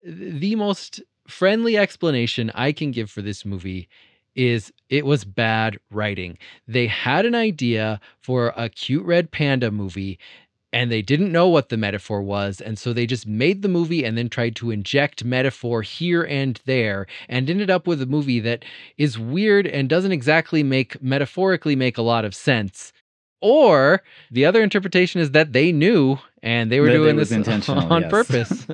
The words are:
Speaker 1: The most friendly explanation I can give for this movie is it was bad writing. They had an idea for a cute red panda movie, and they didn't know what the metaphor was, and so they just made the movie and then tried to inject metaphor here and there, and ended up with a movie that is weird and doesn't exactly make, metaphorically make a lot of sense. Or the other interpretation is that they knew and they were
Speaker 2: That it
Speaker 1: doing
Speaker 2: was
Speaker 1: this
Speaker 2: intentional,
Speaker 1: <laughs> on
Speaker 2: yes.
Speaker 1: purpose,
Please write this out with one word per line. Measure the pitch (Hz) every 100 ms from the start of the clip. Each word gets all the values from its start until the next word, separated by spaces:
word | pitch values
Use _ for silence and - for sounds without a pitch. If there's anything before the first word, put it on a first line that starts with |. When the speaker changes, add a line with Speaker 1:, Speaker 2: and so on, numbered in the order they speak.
Speaker 1:
The | 180 165 190 151 190 220
most | 208 190 - - - _ -
friendly | - 185 220 233 214
explanation | 202 - 170 131 120 - 113
I | - 131
can | 151 147
give | 117 107
for | -
this | 104 98
movie | 104 95 92 92 87 _ _ _ _
is | - 127 117 - _ -
it | 143 139
was | 143
bad | 101 95 113 110 110 - _
writing. | 104 104 95 90 85 - - -
They | 120 117
had | - 123 151 226
an | 233
idea | 220 151 123 110 110 107 - _
for | - 127 117 -
a | 117
cute | - - 143
red | 180 175 170
panda | - 143 135 117
movie, | 104 98 98 98 92 - - _ _ _
and | 117 123
they | 110
didn't | 104 147 196
know | 165 185
what | 165 -
the | 113
metaphor | 104 98 - 104
was, | 98 101 101 95
and | 107 107
so | 123
they | 117 117
just | 123 110
made | 107 143 202
the | 196
movie | 175 165 170
and | 117 113
then | 120
tried | - 117 113
to | 117
inject | 107 95 139 143 -
metaphor | 120 127 131 - 120 117
here | 101 - 170 170
and | 165 143 135 117
there, | 131 131 110 98 98 - -
and | 123 131
ended | 185 190
up | 185 180
with | 156
a | 127
movie | 147 139 120
that | 113 120 - - - -
is | 147 113
weird | 113 165 214 202 180
and | 139 135
doesn't | 160 190
exactly | 170 123 160 - 160
make, | 139 135 127 -
metaphorically | 131 139 135 - 190 180 156 139
make | 127 120
a |
lot | 117 117
of | 107
sense. | - - 120 98 - - _ _ _ _ -
Or | 208 294 247 147 135 185 - - -
the | 120
other | 147 226
interpretation | 208 202 190 180 180 180
is | 151
that | 151 156
they | 120 165
knew | 156 175 214 135 135 - _
and | 113 117 113
they | 127
were | 147
Speaker 2:
That |
it | 151
Speaker 1:
doing | 156 147
Speaker 2:
was | 101
Speaker 1:
this | 113
Speaker 2:
intentional, | 107 107 104 135
Speaker 1:
<laughs> | 82
on | 170
Speaker 2:
yes. | 85
Speaker 1:
purpose, | 208 - 120 113 208 -